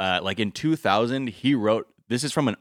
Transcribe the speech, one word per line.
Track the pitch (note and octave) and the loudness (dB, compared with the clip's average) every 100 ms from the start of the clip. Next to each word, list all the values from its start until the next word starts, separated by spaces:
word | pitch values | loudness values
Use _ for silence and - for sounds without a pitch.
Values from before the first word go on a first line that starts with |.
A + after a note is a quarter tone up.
Uh, | F#2+ F2+ | -2 0
like, | F#2+ G2 | -2 -2
in | G#2 | -4
two | - D#3 | -2 -2
thousand, | D#3 G2+ G2+ A#2+ C3+ B2+ | 0 2 2 2 -2 -6
he | G2+ C3 | -4 0
wrote, | C#3 G#2+ A2 - _ - | 2 2 0 -2 _ -4
this | A#2+ | -4
is | C#3+ | -2
from | - B2+ | 0 0
an | G#2 | 0